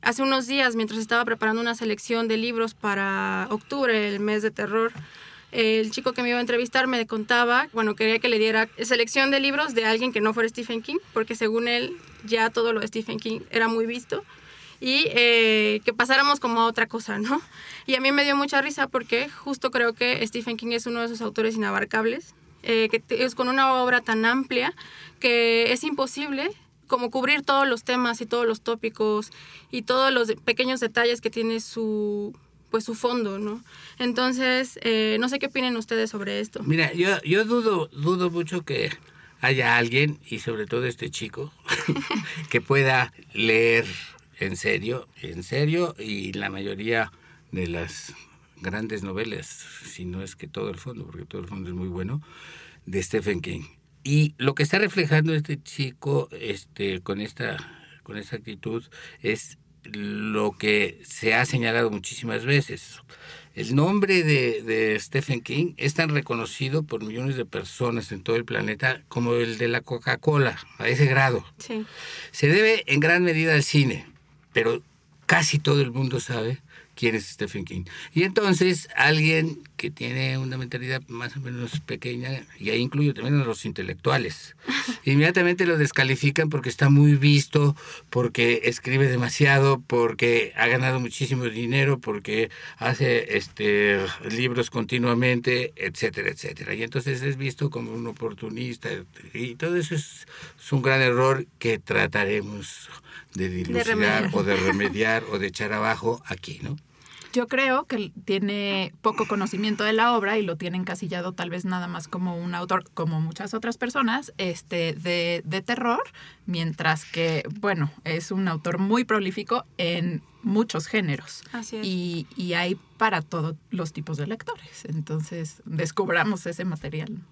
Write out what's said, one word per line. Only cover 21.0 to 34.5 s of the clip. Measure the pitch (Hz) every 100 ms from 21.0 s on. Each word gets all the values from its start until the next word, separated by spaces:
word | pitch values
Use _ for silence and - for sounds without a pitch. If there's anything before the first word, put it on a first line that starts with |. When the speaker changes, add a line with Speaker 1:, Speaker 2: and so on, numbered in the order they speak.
| 233
Speaker 1:
esos | 226
autores | 226 208 226 220
inabarcables, | 208 196 208 220 220 262 - _ - -
eh, | - 226 220
que | 226
te-, | - 233
es | 254 -
con | 247
una | 262 269 262
obra | 247 247
tan | 240 220 226
amplia | 254 262 247 269 - - - - -
que | 254 240 233 226 233
es | 247 311
imposible | 285 269 277 294 277 330 415 _ _ _
como | 254 240
cubrir | 262 269 294
todos | 277 277 269
los | 233 -
temas | 247 247 226
y | 220
todos | 240 233
los | 220
tópicos | - 226 226 - 214 214 208 - - - -
y | 247
todos | 220 254 269
los | 254 226
de-, | 214
pequeños | - 233 254 262
detalles | 233 226 240 240
que | 226
tiene | 226 226 226
su, | - 233 220 214 208 208 208 - _ _ _
pues, | 226
su | 220
fondo, | 226 247 247 220 196
¿no? | 208 226 247 - - -
Entonces, | 247 240 254 254 262